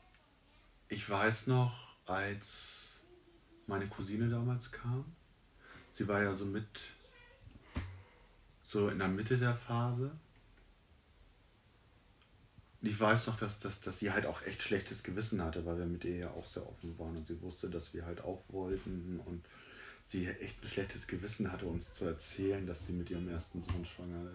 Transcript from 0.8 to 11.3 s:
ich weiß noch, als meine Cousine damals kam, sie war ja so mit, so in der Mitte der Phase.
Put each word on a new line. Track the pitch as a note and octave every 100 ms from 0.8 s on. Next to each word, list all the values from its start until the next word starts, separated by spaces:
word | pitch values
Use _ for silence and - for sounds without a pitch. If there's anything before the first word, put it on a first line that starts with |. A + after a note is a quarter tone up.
| -
ich | G#2 G#2
weiß | G2 G#2+ A2 -
noch, | B2+ B2 A#2 - - -
als | F#2 G2+ G2+ - - - - - - - - - - - - -
meine | G2 G2+
Cousine | - G2 G#2 A#2
damals | A#2 A#2+ B2 -
kam, | - A#2+ B2+ D#3 E3+ - - - - - - -
sie | - G2+
war | G2+
ja | G2+
so | F#2+ G2+
mit, | G2 G#2+ - - - - - - - - - - - - - - - - - - -
so | - G#2+ G2+
in | F2
der | F#2+
Mitte | F#2+ A#2 B2+
der | B2 A#2
Phase. | - A#2+ A#2+ B2 C3+ D#3 - - - - - - - - - - -